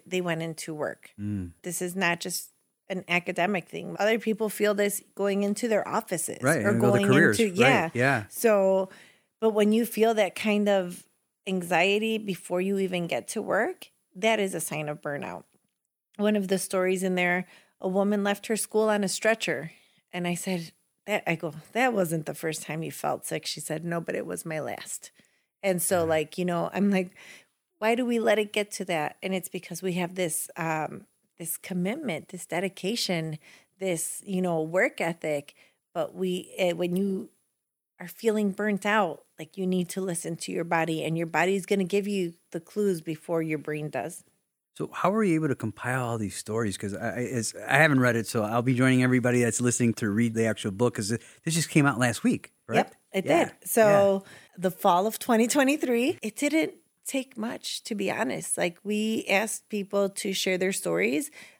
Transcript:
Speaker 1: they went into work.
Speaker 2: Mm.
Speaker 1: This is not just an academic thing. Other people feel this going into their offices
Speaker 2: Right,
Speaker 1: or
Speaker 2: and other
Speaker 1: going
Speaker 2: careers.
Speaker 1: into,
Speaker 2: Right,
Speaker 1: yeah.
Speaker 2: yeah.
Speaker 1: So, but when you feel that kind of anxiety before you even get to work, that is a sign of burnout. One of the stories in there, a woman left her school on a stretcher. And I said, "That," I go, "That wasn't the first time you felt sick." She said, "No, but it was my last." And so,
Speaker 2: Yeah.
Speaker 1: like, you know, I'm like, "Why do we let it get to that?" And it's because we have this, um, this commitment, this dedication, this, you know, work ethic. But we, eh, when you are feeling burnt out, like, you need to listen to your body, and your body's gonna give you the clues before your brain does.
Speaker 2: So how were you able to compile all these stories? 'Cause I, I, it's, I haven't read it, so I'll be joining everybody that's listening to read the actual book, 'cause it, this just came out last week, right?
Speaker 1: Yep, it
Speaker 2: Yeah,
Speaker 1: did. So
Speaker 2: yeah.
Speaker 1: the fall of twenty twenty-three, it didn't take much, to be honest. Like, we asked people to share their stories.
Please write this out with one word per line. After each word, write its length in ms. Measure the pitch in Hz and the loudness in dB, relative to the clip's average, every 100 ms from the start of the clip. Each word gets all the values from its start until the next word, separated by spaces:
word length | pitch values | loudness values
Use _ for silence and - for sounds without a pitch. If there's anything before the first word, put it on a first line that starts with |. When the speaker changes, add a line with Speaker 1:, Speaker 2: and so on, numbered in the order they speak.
| - | -6
Speaker 1:
they 140 | 185 | -4
went 200 | 175 160 | -2 -2
into 320 | 165 160 - | -4 -8 -10
work. 380 | 151 117 - - - | -6 -6 -6 -14 -10
Speaker 2:
Mm. 300 | 104 101 90 - | -6 -6 -6 -10
Speaker 1:
This 220 | 180 170 | -10 -6
is 120 | 180 185 | -6 0
not 240 | 175 170 | 0 0
just 300 | 185 180 - _ _ _ - | -4 -8 -10 _ _ _ -10
an 160 | 190 165 | -10 -2
academic 600 | 175 175 180 175 196 - | -2 -2 -2 0 -2 -6
thing. 260 | 160 180 170 | -10 -10 -2
Other 180 | 202 220 | 0 2
people 320 | 220 208 214 | 0 -2 -2
feel 240 | - 208 | 0 0
this 300 | 202 202 202 - | 2 0 -2 -8
going 300 | - 202 196 | -4 -2 0
into 240 | 202 208 240 | 0 -2 0
their 200 | 208 - | 0 0
offices 520 | 170 - 170 - - | -2 -2 -4 -6 -2
Speaker 2:
Right, 220 | 127 160 | 0 2
Speaker 1:
or 60 | 110 | 2
Speaker 2:
and 140 | 117 | 4
other 140 | 120 - | 4 4
Speaker 1:
going 100 | 101 | 6
Speaker 2:
careers. 320 | 131 160 107 | 6 6 6
Speaker 1:
into, 220 | 220 180 | 2 4
Speaker 2:
Right, 80 | 247 | 6
Speaker 1:
yeah. 200 | 240 160 | 6 2
Speaker 2:
yeah. 300 | 117 131 127 101 | 2 2 2 -2
Speaker 1:
So, 600 | - 233 208 190 190 190 - - _ _ _ | 0 4 4 6 4 0 -8 -20 _ _ _
but 100 | 220 | 2
when 200 | 214 208 | 4 6
you 120 | 220 233 | 4 2
feel 280 | - 220 220 | 2 4 4
that 180 | 190 | 0
kind 340 | - 220 208 202 | 0 0 2 4
of 380 | 196 180 175 - _ _ _ - | 2 0 -8 -18 _ _ _ -4
anxiety 680 | 185 175 170 190 208 220 220 | -4 0 2 4 2 0 -2
before 420 | 208 175 - 180 | -4 -6 -4 -2
you 160 | 190 196 | 0 0
even 260 | 190 180 170 | 0 -2 -2
get 220 | 120 - | -4 -4
to 120 | 220 | -6
work, 480 | 202 185 277 370 - _ _ 185 | -2 0 0 -4 -16 _ _ -2
that 240 | 220 220 | 0 2
is 160 | 196 180 | 0 -4
a 40 | |
sign 300 | - 151 151 | -6 -6 -6
of 120 | 151 | -6
burnout. 420 | 151 143 - 87 - _ _ _ _ _ _ - | -6 -6 -8 -12 -16 _ _ _ _ _ _ -2
One 180 | 208 208 | 0 2
of 120 | 185 | 0
the 100 | 190 | -2
stories 460 | - 190 185 190 | 0 0 0 0
in 120 | 185 180 | 0 0
there, 300 | 180 180 180 - _ _ | 2 0 -2 -14 _ _
a 80 | 196 | -2
woman 360 | 185 202 208 | 0 2 2
left 240 | 202 202 - | 0 -2 -2
her 100 | 214 | -4
school 320 | - 214 220 | -2 0 2
on 140 | 208 | 2
a 60 | 196 | 0
stretcher. 640 | - 220 226 - 135 156 - _ _ _ | 0 0 0 -2 -4 -6 -14 _ _ _
And 160 | 180 175 | -6 -4
I 60 | |
said, 380 | 175 - 180 165 - _ _ - | -4 -4 -6 -6 -16 _ _ -4
"That," 160 | 208 - | -2 -2
I 80 | 160 | -4
go, 180 | 165 151 - | -4 -10 -6
"That 200 | 220 254 | 0 0
wasn't 320 | 220 175 165 151 | 2 0 -2 -4
the 80 | |
first 300 | 151 160 156 | -6 -6 -6
time 180 | - 156 | -8 -8
you 100 | 156 | -8
felt 360 | - 147 135 - | -6 -4 -4 -6
sick." 180 | 156 - | -8 -6
She 140 | - | -10
said, 260 | - 160 170 | -8 -8 -6
"No, 160 | 170 | -6
but 140 | 170 180 | -6 -6
it 100 | 165 | -6
was 180 | 175 | -10
my 160 | 165 156 | -8 -8
last." 520 | 127 - - - - - _ _ _ _ | -8 -10 -12 -14 -16 -20 _ _ _ _
And 180 | 196 180 | -2 0
so, 200 | - 185 | 0 2
Speaker 2:
Yeah. 100 | 165 | 2
Speaker 1:
like, 280 | 156 156 - | 2 0 -4
you 60 | 180 | -2
know, 260 | 170 170 | -2 -2
I'm 160 | - 202 | 0 2
like, 220 | 190 185 - - - _ _ _ _ | 2 0 -8 -20 -20 _ _ _ _
"Why 160 | 214 | 0
do 140 | 233 247 | 2 0
we 100 | 233 | 2
let 220 | 220 214 | 2 2
it 120 | 208 | 2
get 200 | 214 202 | -2 -4
to 140 | - 190 | -6 -4
that?" 320 | 165 147 - | -2 -2 -6
And 140 | 185 190 | -4 -4
it's 140 | 175 | -4
because 340 | 180 - 170 | -10 -10 -6
we 100 | 190 | -4
have 220 | 175 175 185 | -2 -2 -2
this, 340 | 180 - - - | -2 -2 -8 -6
um, 480 | 160 156 147 - - _ _ - | -2 -2 -4 -8 -16 _ _ -14
this 200 | 165 - | -10 -10
commitment, 720 | - 185 180 277 277 156 - | -6 -4 -2 -4 -6 -6 -8
this 180 | 180 - | -14 -6
dedication, 920 | 165 190 - 185 233 - 175 160 156 - - _ _ | -4 -4 -4 -6 -4 -2 -2 -4 -8 -12 -20 _ _
this, 460 | 190 165 - - - | -4 -2 -4 -8 -6
you 160 | 185 | -2
know, 180 | 180 165 | 0 0
work 360 | 160 180 254 - | 0 2 0 0
ethic. 540 | 170 175 160 147 - - _ _ _ | -4 -4 -4 -4 -6 -18 _ _ _
But 220 | 175 151 175 | -6 -6 -4
we, 380 | 185 180 - - | -2 -2 -6 -2
eh, 140 | 180 | 0
when 240 | 170 180 180 | 0 -2 0
you 340 | 202 190 - _ _ _ _ _ _ _ | -2 -4 -8 _ _ _ _ _ _ _
are 80 | 180 | -18
feeling 440 | - 226 214 208 | -4 0 2 0
burnt 340 | 185 208 196 208 | 0 -2 0 2
out, 380 | 214 180 - _ - | 2 2 -2 _ -16
like, 180 | 156 - | -14 -6
you 80 | 185 | 0
need 240 | 185 175 | 0 0
to 120 | - | -4
listen 340 | 190 170 165 165 | -4 -4 -6 -8
to 140 | - | -6
your 120 | - 170 | -6 -2
body, 380 | 170 160 160 | 0 0 -2
and 140 | 151 165 | -2 -2
your 100 | 165 | 0
body's 380 | 160 175 196 170 | 2 2 0 0
gonna 180 | 196 180 | 0 2
give 220 | 196 202 | 0 0
you 260 | 202 175 170 _ | -2 -4 -6 _
the 80 | 170 | -12
clues 420 | 165 214 202 175 | -8 -2 0 0
before 400 | 160 156 - 165 | -4 -8 -4 -2
your 160 | 160 156 | 0 -4
brain 320 | 143 151 151 | -4 -6 -4
does. 340 | 135 151 - - _ _ _ _ - | -4 -6 -10 -18 _ _ _ _ -10
Speaker 2:
So 120 | 151 | -8
how 180 | - 175 | 0 2
were 120 | 214 | 2
you 120 | 208 160 | 2 2
able 120 | 156 | 0
to 80 | 123 | -2
compile 480 | 113 - 123 131 120 | -4 -6 -4 -2 -2
all 120 | 117 | -2
these 180 | 101 - | -4 -6
stories? 400 | - 107 110 95 | -6 -2 -2 -4
'Cause 160 | 101 | -6
I, 140 | 98 113 | -6 -6
I, 100 | 98 | -4
it's, 360 | 120 123 107 - 107 | -4 -4 -4 -6 2
I 100 | 135 | 4
haven't 240 | 156 135 | 6 6
read 160 | 123 117 | 4 2
it, 100 | 107 | 0
so 160 | 120 | -2
I'll 180 | 104 117 | 0 0
be 120 | 123 | 0
joining 300 | 123 127 127 | 4 4 4
everybody 380 | 127 127 120 123 | 4 4 4 2
that's 200 | 117 - | 2 2
listening 320 | 123 - 120 110 | 0 2 2 2
to 140 | 110 | 0
read 240 | 101 120 | 2 0
the 120 | 113 113 | 2 0
actual 240 | 107 110 | 0 -4
book, 240 | 95 123 117 | 0 0 0
'cause 160 | 101 | -4
it, 100 | 117 - - - | -4 -6 -12 -6
this 80 | 165 | -4
just 140 | 151 | 2
came 160 | 170 143 | 4 4
out 120 | 113 | 4
last 260 | 123 117 247 | 0 2 0
week, 260 | - - _ - | 0 -4 _ -2
right? 80 | 220 | 0
Speaker 1:
Yep, 180 | 247 - _ | 0 -4 _
it 120 | 190 185 | -4 2
Speaker 2:
Yeah, 180 | 330 277 | 2 2
Speaker 1:
did. 80 | - | -4
So 600 | - - 214 202 196 196 - | 0 4 8 8 6 4 -2
Speaker 2:
yeah. 60 | - - - | -18 -20 -4
Speaker 1:
the 140 | 185 | -4
fall 360 | 180 202 175 208 | 2 4 4 2
of 100 | - | -2
twenty 300 | - 220 240 | 2 4 4
twenty-three, 720 | 294 269 302 269 233 262 - | 4 4 2 2 2 2 0
it 140 | 220 - | -6 -2
didn't 380 | 294 311 311 - _ _ - | 0 2 0 -4 _ _ -6
take 320 | 269 262 - | -6 -6 -8
much, 460 | 226 277 - - - | -8 -8 -10 -10 -6
to 100 | 208 | -4
be 160 | 190 | -2
honest. 460 | - 226 113 170 - | -2 -2 -4 -6 -2
Like, 200 | 175 175 | -2 -4
we 420 | 196 214 220 220 - | -4 -2 0 -2 2
asked 400 | 190 220 - - | 2 0 -6 -8
people 400 | 214 190 202 196 | -8 -2 0 0
to 240 | 196 202 | -2 -4
share 240 | 190 196 185 | -2 0 0
their 160 | 185 | 0
stories. 580 | 190 170 165 202 285 277 - - _ | -2 -2 0 0 0 -4 -10 -20 _